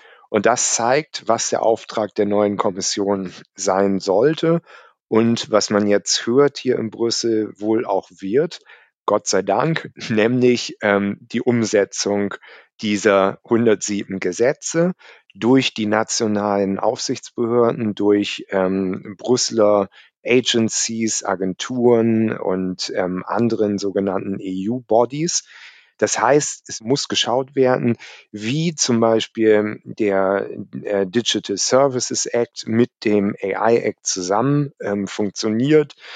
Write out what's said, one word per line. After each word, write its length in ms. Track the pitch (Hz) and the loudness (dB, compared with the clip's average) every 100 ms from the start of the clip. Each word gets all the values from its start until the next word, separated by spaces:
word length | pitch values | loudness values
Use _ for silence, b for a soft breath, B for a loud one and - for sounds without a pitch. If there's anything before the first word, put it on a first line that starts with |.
| B B B | B B B
Und 160 | 110 107 | 0 2
das 300 | 123 - - | 2 0 0
zeigt, 480 | 117 139 156 - - | 0 0 -2 -6 -2
was 220 | 113 - | -2 0
der 140 | - | 0
Auftrag 500 | 107 113 - - 104 | 0 0 -2 -4 -4
der 120 | - 101 | 0 0
neuen 320 | 104 104 101 | 2 0 0
Kommission 760 | 107 92 92 - 98 101 92 80 - - | -4 -4 -4 -4 -2 -2 -4 -12 -20 -8
sein 440 | 95 92 98 95 | -2 2 2 0
sollte 640 | 98 95 139 160 165 170 - B B B - | 0 2 2 2 0 0 -2 B B B -2
und 420 | 110 117 117 - | 2 2 0 0
was 200 | 107 - | 0 2
man 180 | 104 104 | 0 2
jetzt 400 | 101 - - - | 2 0 -4 0
hört 300 | 123 143 - | 4 4 2
hier 200 | 127 123 | -2 -2
in 140 | 113 | -4
Brüssel 640 | 104 117 - 117 110 104 95 | -4 -2 -2 0 0 -2 -4
wohl 280 | 104 110 107 | 0 0 0
auch 240 | 95 - | -2 -4
wird, 480 | 90 95 120 170 - b b b _ - | -10 -2 0 0 -4 b b b _ -2
Gott 220 | 104 - | 0 0
sei 140 | 98 | 0
Dank, 500 | 98 101 147 160 - - | 2 0 0 -2 -6 -12
<laughs> 140 | - | -2
nämlich, 680 | 110 110 127 123 120 - - | 2 2 4 4 2 -2 -4
ähm, 360 | 107 101 101 101 | 0 2 0 -4
die 220 | 120 117 | -6 -4
Umsetzung 920 | 123 120 107 104 98 - 104 101 101 - B B B - | 0 2 2 2 0 -2 -2 -2 -2 -6 B B B -8
dieser 580 | 110 104 107 98 95 - | -2 2 4 4 2 -2
hundertsieben 760 | - 117 117 101 - 101 - 95 | -2 2 2 2 0 -6 -6 -6
Gesetze 760 | 95 90 120 151 - 165 175 180 B B B 98 | -4 0 0 -2 -4 -2 -2 -2 B B B -2
durch 380 | 113 131 127 | 2 4 2
die 120 | - 107 | -2 -2
nationalen 920 | 107 113 - 113 104 104 101 98 98 | 0 0 -2 -2 0 0 0 0 0
Aufsichtsbehörden, 1160 | 107 123 - 123 - - 117 120 117 - 110 98 | -2 -2 -4 -8 -8 -6 0 2 2 0 -4 0
durch, 500 | 104 104 101 - - | 2 2 2 -6 -6
ähm, 680 | 98 92 95 95 95 - 98 | -2 0 0 -2 -4 -10 -8
Brüsseler 720 | - 123 - 113 104 104 98 b b _ - | -2 0 0 2 4 4 0 b b _ 0
Agencies, 960 | 123 117 120 110 - - 113 113 - | 0 2 0 0 -2 -4 -2 -4 -4
Agenturen 1160 | - 92 92 90 - 127 120 117 113 113 110 - | -4 -4 -4 -6 -6 0 4 4 4 2 0 -2
und, 560 | - 92 92 92 - - | -4 -2 -4 -6 -6 -4
ähm, 280 | 92 92 - | -4 -4 -4
anderen 520 | 95 117 110 104 101 | -2 0 0 0 -2
sogenannten 640 | 98 98 98 95 101 98 | -2 -2 -2 -2 -4 -6
E-U-Bodies. 1040 | 101 92 98 127 127 110 117 143 170 - - B B B B B | -6 -6 -4 -4 0 2 2 -2 -4 -4 -8 B B B B B
Das 220 | 107 - | -2 0
heißt, 500 | 113 147 147 - - | 2 2 2 -8 -14
es 120 | - | -8
muss 260 | 113 139 - | -2 -2 -2
geschaut 480 | - - 123 135 135 | -2 0 -2 -2 0
werden, 420 | 127 127 123 113 B B B | 2 2 0 -2 B B B
wie 420 | 104 107 147 165 | -8 -4 -2 -2
zum 260 | 151 - 117 | -2 0 2
Beispiel 840 | 113 113 - - 110 107 104 - | 4 2 0 0 4 4 2 -6
der, 640 | 123 117 107 98 95 98 - - 101 - | -10 -4 0 2 2 0 -2 -8 -12 -10
äh, 220 | - 101 98 | -4 -2 0
Digital 520 | 117 113 110 - 98 | -2 -2 -2 -4 -4
Services 680 | - 127 139 127 - 123 - | 0 2 2 0 -4 -4 -4
Act 420 | 120 120 - - | -2 -4 -6 -2
mit 220 | 113 120 - | 0 0 0
dem 320 | 113 104 101 - | 0 2 0 -2
A-I-Act 640 | 98 - 107 117 113 - - | -4 -2 2 2 0 -6 -6
zusammen, 640 | 95 90 101 131 143 139 - | -6 -2 0 2 0 -2 -6
ähm, 260 | 110 101 98 | -6 -4 -4
funktioniert, 880 | - 104 - 113 110 135 151 147 - B | -4 -4 -4 -2 0 4 4 2 -6 B